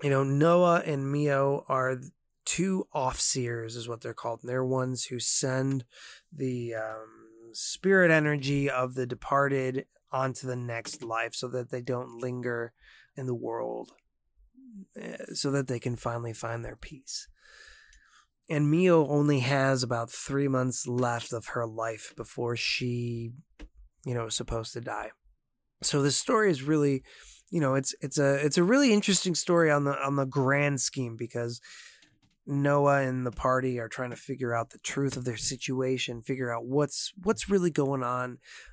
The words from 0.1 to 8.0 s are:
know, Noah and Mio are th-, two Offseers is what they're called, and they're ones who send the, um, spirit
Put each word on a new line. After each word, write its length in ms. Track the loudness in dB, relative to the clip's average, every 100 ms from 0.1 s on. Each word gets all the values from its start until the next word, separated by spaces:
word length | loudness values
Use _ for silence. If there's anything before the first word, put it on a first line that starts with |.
know, 140 | 2
Noah 580 | 2 4 6 6 6 4
and 260 | 0 -4 -2
Mio 540 | 0 2 2 2 0 -2
are 280 | 0 0 -4
th-, 140 | -8 -20 _ _
two 420 | -4 -2 0 0 -2
Offseers 800 | -2 -2 0 -2 -2 -4 -6 -8 -10
is 120 | -10
what 140 | -10
they're 100 | -10
called, 280 | -8 -8 -8
and 80 | -4
they're 140 | -2
ones 420 | 0 0 -2 -4 -6
who 120 | -4
send 640 | -2 0 0 0 0 -2 -6 -18 -20 -20 _
the, 440 | -6 -4 -4 -6
um, 340 | -6 -8 -10 -16 -20 -20 -20 -16
spirit 580 | -10 -10 -2 4 8